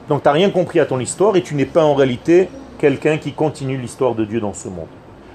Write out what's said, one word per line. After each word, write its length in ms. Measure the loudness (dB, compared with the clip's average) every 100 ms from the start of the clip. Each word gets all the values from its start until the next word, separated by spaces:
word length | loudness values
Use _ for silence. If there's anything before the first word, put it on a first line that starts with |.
| -4
Donc 140 | 0
t'as 100 | 2
rien 180 | 4 2
compris 300 | 2 0 0
à 60 | 0
ton 120 | -2
histoire 380 | -4 0 2 2
et 60 |
tu 120 | 0
n'es 120 | -2 0
pas 180 | 2
en 100 | 4
réalité 540 | 4 2 0 2 4 2 -4 -18 -2
quelqu'un 400 | 0 2 0 -2
qui 140 | -4
continue 440 | -4 -4 -4 -6 -6
l'histoire 380 | -8 -2 -2
de 100 | 0
Dieu 160 | -2 -4
dans 140 | -4
ce 140 | -8 -10
monde. 200 | -10 -12 -16 -20 -20 -20